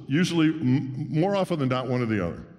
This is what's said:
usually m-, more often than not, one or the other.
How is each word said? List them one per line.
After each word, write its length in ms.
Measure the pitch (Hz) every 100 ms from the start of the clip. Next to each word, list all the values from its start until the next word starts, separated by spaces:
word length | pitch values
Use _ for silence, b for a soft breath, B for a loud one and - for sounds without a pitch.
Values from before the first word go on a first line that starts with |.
| -
usually 400 | 147 180 170 156
m-, 600 | 160 127 131 110 127 143
more 260 | 156 190 202
often 220 | 185 165
than 120 | 127
not, 180 | 127 127
one 140 | 123
or 40 | 117
the 180 | 104
other. 220 | 85 - -